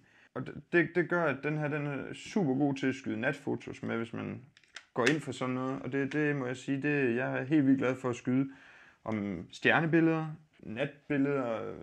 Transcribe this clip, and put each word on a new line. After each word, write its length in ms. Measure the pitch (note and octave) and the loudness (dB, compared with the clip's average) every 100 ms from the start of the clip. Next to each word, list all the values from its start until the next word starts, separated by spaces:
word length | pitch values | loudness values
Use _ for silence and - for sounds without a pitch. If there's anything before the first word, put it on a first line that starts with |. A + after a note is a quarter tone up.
| _ _ _ | _ _ _
Og 140 | B2+ B2+ | -10 -10
det, 160 | D3 - | -10 0
det, 180 | F3 E3 F3+ | 2 2 0
det 140 | D#3+ | 0
gør, 140 | F3 | 0
at 140 | D#3+ C3 | 0 0
den 140 | D3 D#3 | -2 -2
her, 100 | D3 | -2
den 200 | D3 D3 | -4 -4
er 260 | C3+ - | -6 -8
super 400 | - - A3 D3 | -10 -4 0 2
god 220 | C3 C#3+ C3+ | 2 2 2
til 120 | C3+ | 0
at 80 | B2+ | -2
skyde 240 | A2 A2 | -4 -2
natfotos 640 | B2+ - - A#2 - - | -2 -4 -4 -6 -6 -10
med, 140 | A2+ A2+ | -4 -4
hvis 160 | A2+ | -4
man 280 | A2 G#2 G#2+ B2 _ _ - _ | -6 -6 -8 -12 _ _ -20 _
går 120 | - A#2+ | 2 2
ind 100 | D#3 | 2
for 120 | C#3 | -2
sådan 240 | - B2+ B2+ | -6 -4 -2
noget. 260 | C3 C3+ | -4 -4
Og 100 | B2+ | -4
det, 220 | C3+ C#3 | -4 -2
det 220 | D3 D3 C#3+ | 0 0 0
må 100 | B2 | -4
jeg 120 | B2+ | -6
sige, 240 | - C#3 | -4 -2
det, 340 | D3 D3 B2+ A#2 | 0 2 2 2
jeg 240 | C3+ C3 | 0 -2
er 40 | |
helt 240 | C3 D#3 C3+ | 2 4 6
vildt 120 | C3 | 6
glad 160 | B2 C3 | 4 0
for 140 | B2+ | -2
at 60 | A#2 | -2
skyde 340 | - B2+ C#3 - - - - _ | 0 2 2 -4 -20 -20 -20 _
om 440 | - A2 G2+ F2 - | -4 -4 -2 -4 -8
stjernebilleder, 760 | - B2+ A#2+ D#3+ E3 E3 D#3+ D#3 D#3 _ _ | 0 4 4 6 4 4 2 -2 -10 _ _
natbilleder, 1160 | - A2 C#3 - - C#3+ C#3 C#3 A#2+ A2 G2+ D#2 | -10 -4 -6 -6 -4 0 2 0 -2 -4 -6 -8